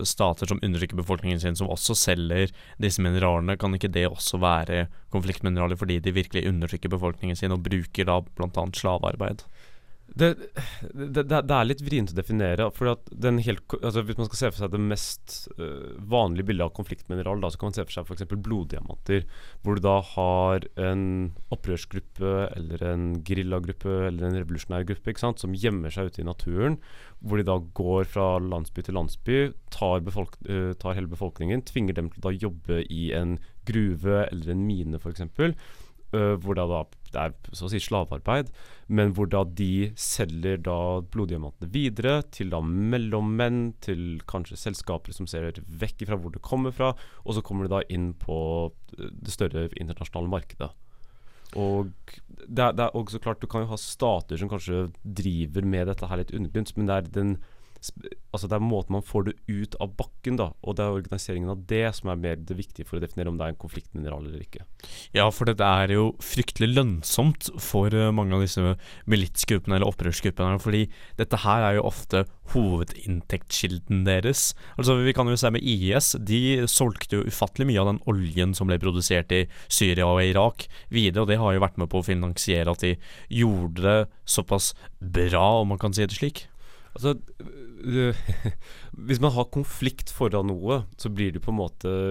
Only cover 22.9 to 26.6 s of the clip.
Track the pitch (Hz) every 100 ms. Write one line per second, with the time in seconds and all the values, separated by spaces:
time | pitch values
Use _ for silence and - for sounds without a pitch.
22.9 | 87 87 85 80 95 92 92 87 - 98
23.9 | 95 92 85 90 92 85 82 - 90 90
24.9 | 98 113 95 120 117 92 95 113 98 78
25.9 | 95 92 - 82 - 87 90